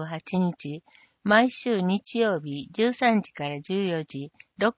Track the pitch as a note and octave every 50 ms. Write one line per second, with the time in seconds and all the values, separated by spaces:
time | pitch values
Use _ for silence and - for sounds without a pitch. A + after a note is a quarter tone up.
0 | D#3+ D#3+ E3 D#3+ - - - F#3 F#3 F3 E3+ - - C#3+ D3 E3 - _ - -
1 | _ _ _ _ - G3+ G#3 A3 B3 B3+ - - - B3+ A3+ G3 F3+ F3+ G3 G3+
2 | - - - A#3 A3+ G#3+ F#3 D#3 D3+ D3 C#3+ C#3+ C3 - E3 - A3 B3 B3 -
3 | B3+ A#3+ A3+ G#3 - - - - D3 C#3+ C#3+ C#3+ C#3+ - F#3 G3 G3 F3+ E3+ D#3+
4 | D#3 - - C3+ C#3+ C#3+ _ _ - _ _ - G3 A3+ A#3